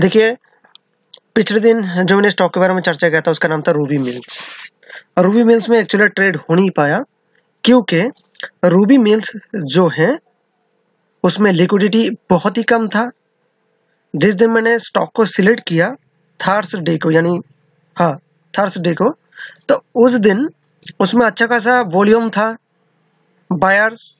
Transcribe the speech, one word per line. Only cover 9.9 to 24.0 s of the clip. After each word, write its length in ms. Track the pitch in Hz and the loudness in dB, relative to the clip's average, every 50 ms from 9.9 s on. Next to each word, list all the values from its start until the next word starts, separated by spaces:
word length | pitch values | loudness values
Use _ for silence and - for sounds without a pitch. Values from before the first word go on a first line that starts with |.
| - 156 156 196 285 339 _ _ _ _ _ _ _ _ _ _ _ _ _ _ _ _ _ _ _ _ - | 0 0 0 0 -2 -4 _ _ _ _ _ _ _ _ _ _ _ _ _ _ _ _ _ _ _ _ -2
उसमें 280 | 180 - 190 214 208 | -2 0 0 0 0
liquidity 580 | 185 160 180 180 208 202 196 208 180 220 226 294 240 - _ - | 2 2 0 0 0 0 0 0 0 0 -2 -2 -4 -8 _ -2
बहुत 280 | - 160 - 208 190 233 | -2 0 0 -2 -4 -4
ही 40 | |
कम 260 | 226 - 233 233 226 208 | -2 0 0 0 0 -2
था। 220 | - 208 233 247 - _ _ _ _ _ _ _ _ _ _ _ _ _ _ _ _ _ _ _ - | -4 -4 -4 -6 -8 _ _ _ _ _ _ _ _ _ _ _ _ _ _ _ _ _ _ _ -4
जिस 180 | 147 156 202 214 | 0 0 0 2
दिन 160 | 180 226 226 | 2 2 2
मैंने 280 | 226 226 220 226 233 226 | 2 0 0 0 0 -2
stock 320 | 220 - - - 170 165 - | -2 -4 -6 -6 -6 -4 -2
को 100 | - 220 | -2 -2
select 360 | 185 - - 185 202 240 226 - - | -2 0 0 2 2 0 0 -2 -4
किया 260 | 175 165 170 208 269 - _ _ _ _ _ _ _ - | -2 -2 -2 -2 -4 -10 _ _ _ _ _ _ _ -8
Thursday 580 | - 185 190 208 208 180 - 196 160 165 165 151 | -4 -2 -2 -2 -4 -6 -8 -6 -4 -4 -4 -2
को, 120 | - 165 | -2 0
यानी, 300 | 160 160 170 170 175 165 - _ _ _ _ _ _ _ _ _ _ | 0 2 2 0 -2 -4 -6 _ _ _ _ _ _ _ _ _ _
हाँ, 200 | - 170 165 139 139 - _ _ _ _ _ - - | -2 -2 -2 -2 -6 -10 _ _ _ _ _ -4 -4
Thursday 360 | 202 196 - 190 170 175 165 | -4 -4 -4 -4 -4 -4 -2
को, 220 | 151 185 247 320 - _ _ _ - - - - _ _ - | -2 -2 -2 -4 -6 _ _ _ -20 -20 -20 -20 _ _ -2
तो 160 | - - - _ - | -2 -2 -4 _ 0
उस 200 | 247 226 254 240 | 2 2 4 4
दिन 340 | 247 196 214 190 208 285 320 - _ _ _ _ _ _ - - - | 4 2 2 2 2 -2 -4 -6 _ _ _ _ _ _ -10 -4 -2
उसमें 260 | - 185 - 240 240 | -2 0 2 2 0
अच्छा 200 | 220 - - 233 | 0 0 -2 -2
खासा 340 | 226 240 233 196 233 247 247 | -2 -2 -2 0 0 0 0
volume 500 | 240 180 160 185 202 202 220 233 233 226 | 0 0 0 0 2 2 2 2 0 -2
था, 260 | - 190 214 220 226 - _ _ _ _ _ _ _ _ _ _ _ _ _ _ _ _ _ - | -2 -2 -4 -4 -6 -10 _ _ _ _ _ _ _ _ _ _ _ _ _ _ _ _ _ -8
बायर्स 600 | 185 156 165 190 196 202 214 220 226 - | -4 -2 0 2 2 2 0 -2 -4 -8